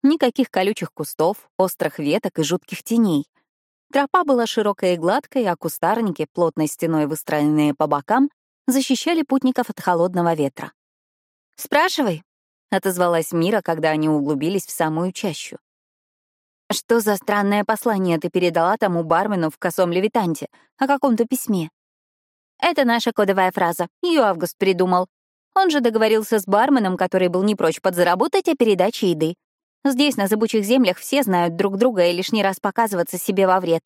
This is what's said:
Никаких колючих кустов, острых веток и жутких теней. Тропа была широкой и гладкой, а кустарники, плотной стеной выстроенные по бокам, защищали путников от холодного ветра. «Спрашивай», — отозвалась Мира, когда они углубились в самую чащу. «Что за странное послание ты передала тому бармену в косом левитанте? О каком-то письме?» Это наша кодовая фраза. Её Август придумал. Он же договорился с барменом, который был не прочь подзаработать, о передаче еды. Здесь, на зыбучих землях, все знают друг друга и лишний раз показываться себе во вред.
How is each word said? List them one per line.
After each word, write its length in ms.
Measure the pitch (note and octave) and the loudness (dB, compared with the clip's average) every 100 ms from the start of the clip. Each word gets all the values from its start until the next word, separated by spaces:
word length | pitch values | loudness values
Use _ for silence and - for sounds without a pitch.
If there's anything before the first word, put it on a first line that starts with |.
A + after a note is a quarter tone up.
Никаких 480 | C4+ D#4 B3+ - B3+ | 4 4 0 0 -2
колючих 420 | - F#3+ G#3+ F3 | 0 -2 -2 -8
кустов, 560 | - D3+ - D#3+ G#3+ _ - | -10 -12 0 0 0 _ -2
острых 420 | F#3 - D#3 - | -2 0 -6 -4
веток 400 | D3 F3+ F#3+ - | -2 -2 -2 -4
и 40 | |
жутких 400 | D3 F3 _ - | -2 -2 _ -16
теней. 440 | - A#3 A3 D3+ - _ _ _ _ _ _ | -2 0 2 0 -4 _ _ _ _ _ _
Тропа 320 | C#4 C#4 F#4 | -2 0 0
была 220 | D#4+ B3+ A3+ | 2 2 2
широкой 480 | - G#3 G3+ F#3 | 0 -2 0 0
и 20 | F3 | 0
гладкой, 480 | E3+ A#3 - C4+ | 0 0 -2 -2
а 120 | G#3 F3 | -2 -2
кустарники, 680 | E3 - E3+ A3 A3 D#3+ D#3 | -6 -2 0 0 -2 -4 -6
плотной 360 | - E3+ - D3+ | 0 -2 0 -4
стеной 380 | - E3 D#3+ D3 | -2 -2 0 -2
выстроенные 680 | D3+ - D3+ D3 D3+ D3 | -4 -4 0 2 2 2
по 120 | C#3+ D#3 | 0 0
бокам, 440 | C#3+ - A#3 C#4+ _ _ _ - | -2 0 2 2 _ _ _ -2
защищали 560 | C4 C4 B3+ - E4 | -2 0 -2 0 -2
путников 480 | D4 C4+ B3+ B3+ A#3+ | 0 0 0 -2 -4
от 100 | - | -4
холодного 540 | - F3 F3 F3+ E3+ | -2 0 0 0 0
ветра. 380 | D#3+ C#3 - D3+ _ _ _ _ _ _ _ _ - | 0 -2 -4 -16 _ _ _ _ _ _ _ _ -18
«Спрашивай», — 680 | - F#3+ A#3 - B3 D#3+ _ _ _ _ _ | -2 2 2 0 -2 -2 _ _ _ _ _
отозвалась 600 | F#3+ G3 F3+ F3 E3+ D#3+ | -2 -2 0 2 2 0
Мира, 280 | E3+ E3+ G#3+ | -2 0 0
когда 280 | F#3 D#3+ D#3 | -2 -2 0
они 180 | D#3 D#3 | 0 0
углубились 580 | D3+ C#3+ D3 D3+ G3 - | 0 0 -2 -2 -4 -6
в 40 | |
самую 420 | - D#3+ D#3 F3+ | -4 -2 0 -4
чащу. 460 | - G3+ D3 - - _ _ _ _ _ _ _ _ _ _ _ | -4 -6 -6 -12 -18 _ _ _ _ _ _ _ _ _ _ _
«Что 280 | - - A#3 | -8 0 0
за 160 | G#3 G#3 | 2 -2
странное 480 | - G#3 G3+ G3+ | -2 0 0 0
послание 540 | G3+ A3 A#3+ G3+ F#3 E3 | -2 -2 -2 0 0 -2
ты 120 | F3 | -2
передала 460 | F3+ F3+ E3+ E3 G#3+ | 0 0 2 0 2
тому 260 | G#3 E3+ | 0 -2
бармену 480 | D#3+ E3+ G#3 G3 D#3+ | 0 0 0 -2 -2
в 80 | - | -4
косом 320 | F3+ E3+ F3 | -6 0 0
левитанте? 540 | E3+ G#3+ A#3+ C4 D#3+ - _ _ _ | 0 0 0 -2 -4 -8 _ _ _
О 80 | C4+ | -2
каком-то 400 | C#4 C#4+ A3+ A#3 | 0 2 0 0
письме?» 440 | C4 - G3 D#3+ _ _ _ _ _ _ _ _ _ | -4 -2 -2 -4 _ _ _ _ _ _ _ _ _
Это 220 | E4+ D#4 | 0 2
наша 280 | B3+ A#3 A#3 | 2 2 0
кодовая 380 | A3+ G3+ G3 F#3 | 0 2 2 2
фраза. 380 | G3 F3 E3+ F3 _ | 2 -2 0 -6 _
Её 220 | F4+ E4 | 0 2
Август 320 | A3 F3 E3+ - | 2 0 -4 -2
придумал. 520 | F#3+ F3+ F#3 F3+ F#3 _ _ _ _ - | -2 2 2 0 -2 _ _ _ _ 0
Он 80 | F#4+ | 2
же 120 | D4 | 2
договорился 580 | A#3+ A3 A3 A3 G#3+ A3 | 0 2 2 2 0 -2
с 80 | F#3+ | 2
барменом, 500 | G3+ C4 C4+ G3 F3+ | 2 4 2 2 -2
который 320 | F#3 F#3+ F3+ | 0 0 0
был 140 | F3+ | 0
не 120 | G3+ | 0
прочь 280 | G3+ E3 D#3+ | 0 0 0
подзаработать, 680 | G3 F3 F3 F3+ C#4 G4+ F4+ | -2 2 2 2 0 -2 0
о 80 | D4+ | 0
передаче 540 | A3+ F#3+ F#3 - G3 | 2 2 2 0 -2
еды. 240 | D#3+ D#3+ F3 _ _ _ _ | 0 -2 -4 _ _ _ _
Здесь, 320 | C#4 B3+ D4 B3 | -4 0 0 0
на 100 | G3 | 0
зыбучих 380 | G#3+ A3 A3 | 0 0 -2
землях, 320 | G3+ C4 A3 F3+ | 2 2 2 0
все 260 | - C#4 | -2 -2
знают 320 | A#3 F3+ F3 | 0 0 0
друг 220 | E3+ G3+ G3 | 0 -2 0
друга 300 | B3 G#3 F3 | 0 2 0
и 60 | |
лишний 280 | F3 F#3 A3 | 0 -2 0
раз 180 | G3 F#3+ | 0 -2
показываться 580 | G3+ F#3+ A3+ F#3+ E3+ F3+ | -4 -2 -2 -2 -4 -4
себе 280 | - F#3+ F#3+ | -4 0 2
во 140 | F#3 | 2
вред. 220 | F3 E3 | 2 -2